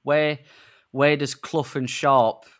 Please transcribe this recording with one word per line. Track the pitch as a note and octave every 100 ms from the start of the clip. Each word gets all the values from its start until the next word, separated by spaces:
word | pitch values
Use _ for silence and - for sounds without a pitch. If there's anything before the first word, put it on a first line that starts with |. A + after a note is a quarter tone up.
where, | C3+ D3 D3+ D3 _ _ _ _ _
where | C3 C#3+ D3
does | C#3 -
Clough | - D#3+ C3+ C#3+
and | B2+
Sharp | - D3 C3+ A2+ - - _